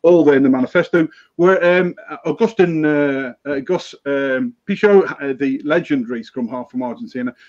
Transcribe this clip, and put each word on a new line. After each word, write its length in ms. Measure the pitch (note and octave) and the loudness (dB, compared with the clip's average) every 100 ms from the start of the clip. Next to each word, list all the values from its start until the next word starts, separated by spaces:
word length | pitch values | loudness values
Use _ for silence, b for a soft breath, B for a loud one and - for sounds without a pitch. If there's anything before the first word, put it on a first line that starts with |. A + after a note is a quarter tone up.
all 220 | - F3 | 4 4
there 120 | D3 C#3 | 6 4
in 60 | |
the 80 | C3+ | 4
manifesto. 580 | C3 B2+ - - F3 D#3+ b b - | 2 0 -2 0 0 -2 b b 0
Where, 280 | F3+ F#3+ | 2 4
um, 300 | F3 F3+ F3+ D3+ - D3+ E3 | 2 2 0 -6 -16 -10 -8
Augustin, 580 | C#3+ A3 - F3+ D#3+ | -2 -2 2 0 2
uh, 500 | D3+ D3 D3 C3+ C3 A#2+ C#3+ | 0 0 0 -2 -6 -10 -8
uh, 140 | C#3+ | -8
Gus, 340 | C3 F3+ - - | -4 -6 -6 -12
um, 480 | C#3+ C#3 C#3 C3 B2 - - | -6 -4 -2 -2 -4 -8 -8
Pichot, 560 | F#3+ G#3 G3+ E3+ D#3+ | 0 4 4 4 -4
uh, 100 | C#3 C3 | -8 -4
the 240 | C#3 C3+ | -4 -4
legendary 600 | D3 E3 E3 C#3+ A2+ A#2+ | -2 -2 0 -4 -4 -8
scrum 240 | A2+ - A#2 | -10 -10 -8
half 240 | B2+ A#2+ | -8 -10
from 100 | B2+ | -8
Argentina, 500 | B2+ A#2 A2+ B2+ B2 b | -8 -10 -12 -8 -10 b